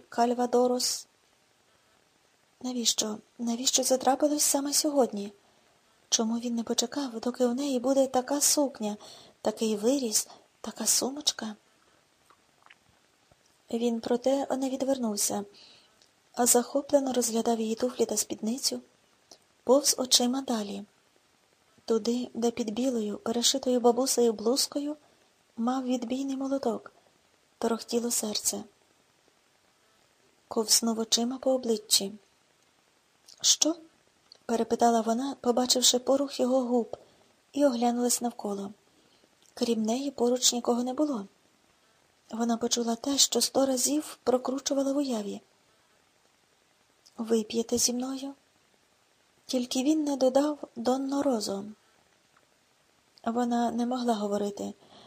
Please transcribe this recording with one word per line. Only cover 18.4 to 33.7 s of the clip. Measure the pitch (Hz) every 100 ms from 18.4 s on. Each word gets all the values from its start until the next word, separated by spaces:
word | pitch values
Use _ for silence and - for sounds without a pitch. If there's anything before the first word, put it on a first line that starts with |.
| 214 262 - 247 - _ _ _ - - _ _
повз | - 269 294 -
очима | 254 - 247 262
далі. | 269 226 202 196 208 _ _ _ _ _ _ _ _ _ -
Туди, | 226 220 240 240
де | 233 233
під | 233 220
білою, | 214 262 240 208 202
перешитою | - 233 240 269 262 247
бабусею | 240 240 269 - 233
блузкою, | 214 220 277 - 294 285 302 _ _ _ _ _ -
мав | 233 262
відбійний | 254 254 233 262 277 269
молоток, | 269 277 254 202 - _ _ _ _ _ _ -
торохтіло | 226 226 - 233 233
серце. | - 214 202 - 202 208 _ _ _ _ _ _ _ _ _ _ _ _ _ _ _ _ _ -
Ковснув | 226 214 - 233 226
очима | 226 - 240 262
по | 262
обличчі. | 262 240 220 - - 196 214 _ _ _ _ _ _ _ _ _ _ - -
«Що?» | - - 294